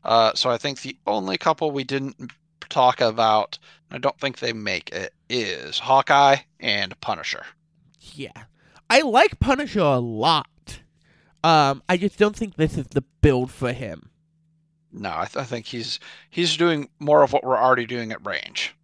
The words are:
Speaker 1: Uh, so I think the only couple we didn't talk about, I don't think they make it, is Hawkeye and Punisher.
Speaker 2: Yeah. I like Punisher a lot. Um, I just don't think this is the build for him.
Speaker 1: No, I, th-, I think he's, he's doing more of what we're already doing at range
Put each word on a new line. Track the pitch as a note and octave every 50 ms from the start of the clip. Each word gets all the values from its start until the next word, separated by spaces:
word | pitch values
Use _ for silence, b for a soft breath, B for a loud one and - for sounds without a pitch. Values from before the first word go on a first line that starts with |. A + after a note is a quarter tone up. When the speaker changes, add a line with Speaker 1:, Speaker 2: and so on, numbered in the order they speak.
| _
Speaker 1:
Uh, | - A2+ A#2 A2+ A2 -
so | - - B2+
I | A#2+ A2+
think | - D3 C#3 -
the | - C3+ - _ _
only | G3+ G#3 G#3+ F#3+ F#3+ F#3 F3
couple | - E3+ D#3+ - E3 D3+
we | C#3 C#3 C3
didn't | C3 C#3 C#3 C3+ C3+ - _ C3 A#2+ - _ _ _ _ _ - _
talk | - C#3+ B2+ B2+ B2 -
about, | B2+ A2+ G#2+ A#2+ A2+ A2 G#2+ G#2+ G2+ - - - b b b b b _
I | - C3+
don't | B2+ C#3 - _
think | - C#3 B2 -
they | C#3 A#2+
make | A#2 A2 G#2+ G2+ F#2 E2 - -
it, | - F#2 F#2+ - _ _ _ _
is | B2 B2 A2 F#2+ F2+ C#2+ B1 D2+ - -
Hawkeye | - - C3+ C3+ C3 - C3 C#3 C#3+ C#3 C#3 C3+ - _ _ _
and | - A#2 G#2 G#2 G2 F#2 - _
Punisher. | - - G#2 E2 D2+ - - - - - _ _ _ _ _ _ _ _ _ _
Speaker 2:
Yeah. | - - - D3 C3+ - _ - - _ b b b b b b b _
I | A3+ C#4
like | D#4 C4 G#3+ B3+ F#4 G#4 - _
Punisher | - B3 C4+ C4 D4+ A#3 - G#3
a | E3+ D3 C3+ B2+
lot. | A#2+ A#2 A2+ G#2+ A#2 D#3+ E3 D3 - _ _ _ _ - - - _ _ _ _ _ _ _ _ _ _ _ _
Um, | - E3 D#3+ D3+ C#3+ C3+ C#3 C3+ _ -
I | F#3
just | F3 F#3+ G3+ - -
don't | G#3 G#3 G3+
think | - A3+ G3+ -
this | - D#3 - -
is | D#3+ C3 -
the | - C#3 B2+ _ _ _
build | - D3 C3 B2+ B2+ B2+
for | - - - A#2+
him. | C3 B2 B2+ G2 E2 D#2 _ _ _ _ _ _ _ _ _ _ _ _ _ _ _ _ _ _
Speaker 1:
No, | - A2 G#2 F#2
I, | D#2+ D#2+ F2
th-, | - -
I | C3+ C3+
think | A2+ B2 A#2 A2
he's, | - - A#2+ A2+ - - - B B B B B B
he's | - D#3+ F3 E3+ -
doing | D#3 E3+ F3 E3 D3 C#3+ - _ _
more | D3 D3 D3 D3+
of | C#3+ C3+
what | - - -
we're | B2+ C3 A2
already | A#2+ B2+ B2+ B2 A#2
doing | A2+ B2 A#2+ A#2 G#2+
at | A2 - G2+
range | G2 F2+ C#2+ - - - - - - _ _